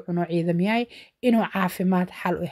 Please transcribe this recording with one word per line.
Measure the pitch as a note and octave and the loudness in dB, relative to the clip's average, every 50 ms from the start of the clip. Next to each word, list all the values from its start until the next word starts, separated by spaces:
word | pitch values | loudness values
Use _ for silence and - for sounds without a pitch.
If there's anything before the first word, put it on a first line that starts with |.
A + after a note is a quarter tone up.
| - | 0
cuno | - F3 F3 F3 | -2 -2 -2 -2
ciidam | E3 F3 E3+ E3 F3 E3+ E3+ | 0 0 0 0 0 0 2
yahay, | F#3 G#3 A3 A#3 A#3+ A#3+ - - - _ _ - | 2 2 2 0 -2 -4 -8 -20 -20 _ _ -2
inuu | - B3 A#3+ A3+ F#3+ - - | 2 4 4 4 2 0 0
caafimaad | F#3+ F#3 F3+ - - F3+ F#3 F#3 F3+ F3+ F3+ | 0 -2 -2 -2 0 0 2 2 2 0 -2
xal | - - - F#3 F3 D#3 F3 | -6 -6 -2 -2 -2 -2 -4
u | - | -8